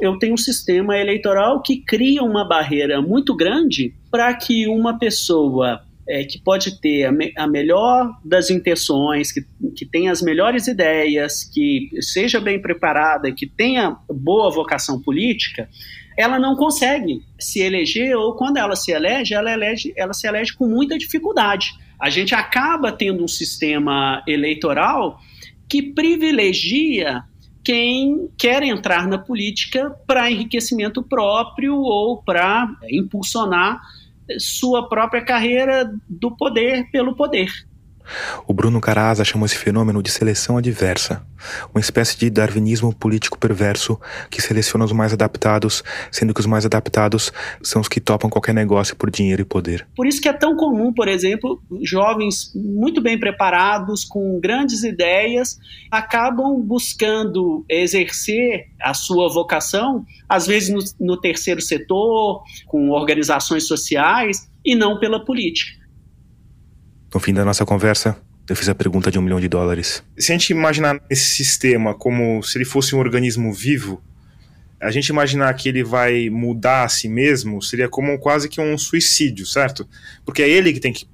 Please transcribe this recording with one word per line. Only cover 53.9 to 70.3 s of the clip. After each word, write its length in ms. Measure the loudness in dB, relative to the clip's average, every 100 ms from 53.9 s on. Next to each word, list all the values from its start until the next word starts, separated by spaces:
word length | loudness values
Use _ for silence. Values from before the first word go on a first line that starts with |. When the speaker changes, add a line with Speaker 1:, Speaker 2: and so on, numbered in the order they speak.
| -6
Speaker 1:
com 340 | -6 -4 -2 -2
grandes 460 | 0 0 0 -2
ideias, 760 | -4 0 2 2 2 0 -2 -8 -18 -20 -4
acabam 720 | -4 0 0 2 0 0 0
buscando 1040 | 0 -2 -2 -2 0 0 0 0 0 -2 0
exercer 960 | 0 2 0 0 -4 -2 0 0 -2 -8 -6
a 100 | -4
sua 400 | -4 0 2 2
vocação, 720 | 0 0 -2 0 -2 -2 -2 -6 -16 -2
às 180 | 0 2
vezes 220 | 0 2
no, 380 | -2 -4 -4 -2
no 20 | 0
terceiro 440 | -2 -2 -2 -2
setor, 800 | -2 -4 0 0 2 2 0 -2 -10 -20 -4
com 240 | 0 2
organizações 760 | 2 2 0 2 0 0 -2 0
sociais, 800 | -2 0 2 4 4 0 -4 -8 -6
e 120 | 0
não 260 | 2 2 2
pela 240 | 0 -2
política. 580 | -2 -2 -2 -4 -6 -12 -20 -20 -20 -20 -20 -20 -20 -20 -20 -20 -20 -20 -8
Speaker 2:
No 80 | -4
fim 120 | 0
da 120 | 2
nossa 200 | 2 0
conversa, 560 | 0 2 2 2 0 -4 -10 -20 -6
eu 60 | -2
fiz 120 | -2
a 60 |
pergunta 340 | 0 0 0 0
de 80 | 0
um 60 |
milhão 160 | 0 0
de 80 | 0
dólares. 560 | 0 0 -2 -4 -8 -12 -4
Speaker 3:
Se 140 | 0